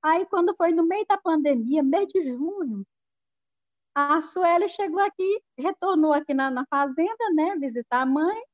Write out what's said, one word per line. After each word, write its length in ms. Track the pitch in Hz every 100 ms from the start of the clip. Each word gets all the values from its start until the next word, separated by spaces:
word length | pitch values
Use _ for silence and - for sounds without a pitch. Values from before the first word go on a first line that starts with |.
Aí, 220 | 311 339 381
quando 280 | 381 349 359
foi 160 | 339
no 140 | 330 330
meio 200 | 392 427
da 100 | 392
pandemia, 640 | 370 320 294 262 226 302
mês 240 | 269 330 403
de 140 | 381 285
junho, 520 | 247 311 403 294 208 196 _ _ _ _ _ _ _ _ _ _ -
a 260 | 285 311
Sueli 480 | 320 359 349 339 381
chegou 300 | - 392 339
aqui, 400 | 403 - 381 415 _ -
retornou 560 | 302 - 370 359 311
aqui 200 | 294 302
na, 160 | 269 269
na 140 | 254 269
fazenda, 640 | 277 285 269 349 453 453
né, 220 | 311 320 392
visitar 440 | 277 233 233 247
a 40 | 262
mãe 320 | 269 330 440 494